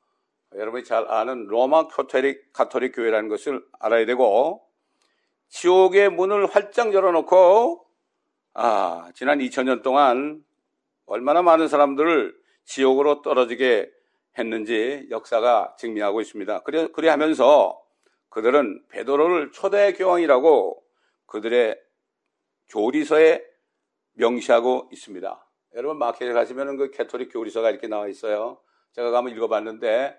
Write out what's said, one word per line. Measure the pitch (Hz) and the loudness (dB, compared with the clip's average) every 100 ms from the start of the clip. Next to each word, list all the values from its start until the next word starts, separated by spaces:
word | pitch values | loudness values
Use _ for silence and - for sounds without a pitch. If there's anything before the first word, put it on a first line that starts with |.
| _ _ _ _ _ 98 | _ _ _ _ _ -12
여러분이 | 110 123 | -10 -10
잘 | 113 113 107 | -4 -4 -2
아는 | 110 120 127 101 | -2 -2 -6 -4
로마 | 113 135 160 151 | -2 2 2 0
카톨릭, | - 131 131 139 139 _ | -6 -4 -2 -2 -4 _
카톨릭 | - 120 123 127 123 | -6 -4 -2 -4 -4
교회라는 | 117 110 107 | -2 -2 -2
것을 | 107 147 131 - _ | -6 -8 -10 -12 _
알아야 | 110 117 110 | 0 0 2
되고, | 127 120 107 156 208 _ _ _ _ _ _ _ _ _ | 2 2 2 0 -4 _ _ _ _ _ _ _ _ _
지옥의 | - 175 185 185 190 202 | -2 4 6 6 4 2
문을 | 175 190 208 190 | 0 -2 0 0
활짝 | 208 202 - 226 | 0 0 -2 0
열어놓고, | 196 190 165 160 180 180 208 254 349 _ _ _ _ _ _ _ | 2 2 0 4 6 6 6 2 -4 _ _ _ _ _ _ _
아, | 104 117 101 90 85 85 - | -4 0 0 -2 -6 -14 -6
지난 | 131 143 | -2 -2
이천 | 127 135 131 | -2 -4 -2
년 | 123 | -2
동안 | 135 139 135 123 147 156 _ _ _ _ _ _ - | 0 2 2 2 -4 -10 _ _ _ _ _ _ -10
얼마나 | 110 131 165 | -6 0 2
많은 | 175 160 156 | 4 4 4
사람들을 | 143 143 139 160 156 101 - _ _ - | 2 2 2 0 0 -2 -8 _ _ -14
지옥으로 | - 135 135 147 143 | 0 2 4 2 0
떨어지게 | - 127 120 123 131 107 - _ _ _ _ - | 0 0 0 0 2 2 -2 _ _ _ _ -10
했는지 | 113 110 107 113 120 143 - | -6 -6 -4 -4 -4 -8 -10
역사가 | 113 - 113 120 113 - - | -12 -4 0 2 2 -2 -8
증명하고 | 117 107 104 107 | -10 -6 -4 -4
있습니다. | 135 107 95 98 | -6 -10 -8 -8
그래, | - 156 160 | -4 -4 -4
그리하면서 | - 160 147 156 139 127 143 95 - _ _ _ _ _ | 0 0 2 0 2 4 6 4 -4 _ _ _ _ _
그들은 | 110 113 143 113 90 _ | -2 2 2 0 -8 _
베드로를 | 104 113 143 160 175 139 | -10 -4 0 0 0 -4
초대 | - 196 202 202 | -8 -4 0 0
교황이라고 | 180 185 175 160 127 160 131 95 - _ _ _ _ _ | 0 0 0 2 4 6 4 2 -8 _ _ _ _ _
그들의 | 110 113 120 110 - _ _ _ _ _ _ _ _ _ | -10 -2 0 0 -4 _ _ _ _ _ _ _ _ _
교리서에 | 107 117 151 147 156 160 - - _ _ _ _ _ _ | -4 -2 -2 0 4 4 2 -4 _ _ _ _ _ _
명시하고 | - 117 120 123 120 123 127 - | -4 -2 -2 0 2 2 -4 -6
있습니다. | - - 92 95 - _ _ _ 117 | -20 -20 -14 -14 -14 _ _ _ -12
여러분, | 139 151 | -10 -6
마켓에 | 120 - 123 | -6 -4 -4
가시면은 | 117 113 127 139 139 | -2 -2 -6 -8 -6
그 | 135 | -8
캐톨릭 | - 113 123 123 | -6 -8 -8 -10
교리서가 | 117 110 113 113 | -10 -8 -2 -2
이렇게 | 98 110 | -4 -8
나와 | 107 104 | -8 -8
있어요. | - 110 104 117 - _ _ _ | -10 -6 -6 -8 -14 _ _ _
제가 | - 120 | -8 -2
가면 | 120 123 | -2 -4
읽어봤는데, | 110 110 107 110 110 117 117 139 | -6 -4 -4 -6 -8 -4 -2 -4